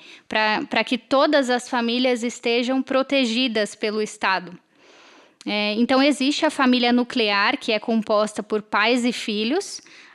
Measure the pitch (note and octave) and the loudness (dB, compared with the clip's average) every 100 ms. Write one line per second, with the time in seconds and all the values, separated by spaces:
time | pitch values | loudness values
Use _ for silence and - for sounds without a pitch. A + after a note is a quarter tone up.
0 | - - - A3 G#3+ G#3+ - A3+ A3 B3 | -12 -20 -4 0 2 0 -2 -2 0 -2
1 | - C4+ D#4 D4 B3 B3 - B3+ A#3 B3 | 0 2 4 2 2 -2 -2 -4 -2 0
2 | B3+ B3 A#3+ - A#3+ A#3+ B3 C4 C4 C4+ | 0 0 -4 -4 -2 0 0 -2 0 -2
3 | C4 C#4 A#3+ A3+ C4 A3 G#3 - A3 G#3+ | 0 0 0 0 0 0 -4 -4 -6 -4
4 | G#3+ - G#3 F#3 F3+ F3 _ _ - - | -6 -2 0 0 -4 -18 _ _ -20 -20
5 | - - - _ - G#3 G#3 G#3+ A#3+ C4 | -20 -20 -20 _ -6 -2 -2 0 2 4
6 | C#4+ C4+ C4 D4 D#4 - C4 B3 A#3+ B3 | 4 2 0 0 0 2 2 2 2 2
7 | A#3+ B3+ G#3 G3+ G#3+ C4+ - G#3+ - A3+ | 0 0 0 2 0 0 -2 -2 0 -2
8 | G#3+ G#3 G#3+ - G#3 G#3+ G3+ G#3+ A3 B3+ | 0 0 0 -4 -6 -6 -2 0 2 2
9 | A#3+ - - G#3 A3 E4+ - - - - | 0 -2 -4 -4 -2 -2 -4 -12 -18 -20
10 | - | -18